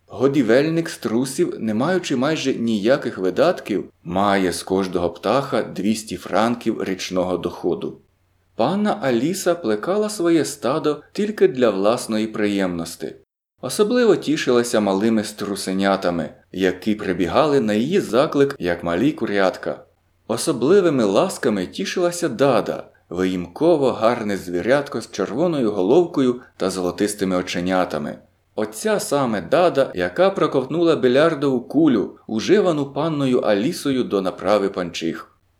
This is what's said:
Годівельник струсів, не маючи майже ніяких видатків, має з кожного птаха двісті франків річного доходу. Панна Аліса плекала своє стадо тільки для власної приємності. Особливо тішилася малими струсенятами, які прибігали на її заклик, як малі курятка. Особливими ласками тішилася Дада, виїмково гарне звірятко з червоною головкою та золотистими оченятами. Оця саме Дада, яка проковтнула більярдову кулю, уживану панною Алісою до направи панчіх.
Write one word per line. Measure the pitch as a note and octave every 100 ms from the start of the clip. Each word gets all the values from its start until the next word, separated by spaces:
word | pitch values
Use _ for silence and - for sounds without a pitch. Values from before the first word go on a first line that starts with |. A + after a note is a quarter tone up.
| _
Годівельник | G2 C3+ D3 A2 B2 D#3 E3 E3
струсів, | - A2+ A2+ C#3 C#3 E3+ -
не | A2
маючи | G#2+ D3 F#3 F3+ C3
майже | C#3 D#3 C3+
ніяких | - A2+ A2 G#2 D3 C3 G#2
видатків, | F#2 F2 D3+ F#3 - F#2+ - _
має | E2+ F2+ G2+ G2 F#2
з | E2
кожного | - F#2+ F#2+ F2+ F2
птаха | - G2 B2+ C#3 A#2+
двісті | - F2 G2 A2 - F2+
франків | - F2+ A2+ A#2+ A2+ -
річного | F#2+ F#2 - F2+ F2+ F2
доходу. | F2 - F2+ D#2 D#2 - _ _ _ _ _ -
Панна | A#2+ G3+ G#3 -
Аліса | C#3 A#2 D3 F#3+ F3
плекала | E3+ A2 G#2 D#3+ G3+ G#3+
своє | G#3 E3+ E3
стадо | C3+ - A2+ D3+ D3 C#3+ -
тільки | - G#3+ G#3 F#3+
для | C3 A#2
власної | F#2+ G2+ A#2+ - A2 A2
приємності. | G#2+ G#2 G2 F#2+ F2 E2 - D#2 - _ _ _ _
Особливо | B2 - G#3 B3 A#3 E3
тішилася | - D#3+ - A#2+ A#2+ A2+
малими | G2+ F#2+ A2 A2
струсенятами, | G#2 - G2+ G2 - F#2+ G2 F#2+ F#2 E2+ D2 - _
які | F2+ F#2 F2+ G#2+
прибігали | G#2 - F2 E2+ G#2 D3+ C#3
на | A2
її | G#2+ C3 G3
заклик, | A2 A2 D#3+ D3 C#3 -
як | F2 E2+
малі | E2+ E2+ C#3
курятка. | D3+ G#2+ G2+ F#2 - - C#2 - _ _ _ -
Особливими | A2+ - C3+ B2+ G3+ F3 C#3
ласками | G#2 G#2 F#3 - C3 G#2 F2
тішилася | - F#3+ - F3 E3+ E3
Дада, | G#2+ C#3 A2+ E2+ D2+ - _ _
виїмково | E2+ F#2 F#2 E2+ - D#3+ D#3+ C3
гарне | G2 A2+ A#2 G#2 F#2+
звірятко | E2+ F2 G#2 C#3+ C#3 A#2+
з | A2
червоною | - F2+ A2 F3+ D3+ A2
головкою | G2+ F#2 D#3+ F3 D3+ B2+ B2 - -
та | F#2+
золотистими | F#2 F2+ E2+ G2+ G#2 F#2+ F2+
оченятами. | F2+ F#2 F2+ F#2 F2 D#2 D2 - - _ _
Оця | - G#2+ - G#3+ G3+
саме | - C#3+ B2+ G#2
Дада, | E2+ D#3 F3 C3+ C3
яка | - F2+ - F#3+
проковтнула | F#3+ D3+ C#3+ B2+ D#3 E3+ C#3+
більярдову | B2 B2+ E3 D3 C#3+ B2+
кулю, | - C#3 D#3+ A2 E2 - -
уживану | A2 G2 G3+ F#3 D3+ C#3
панною | C#3 E3 D3 C3+ B2
Алісою | - G2+ B2+ F3 C#3+ C3
до | F#2+ G2
направи | F#2 - F2+ G#2 G2
панчіх. | G2 F2 - E2 D#2+ - _ _ _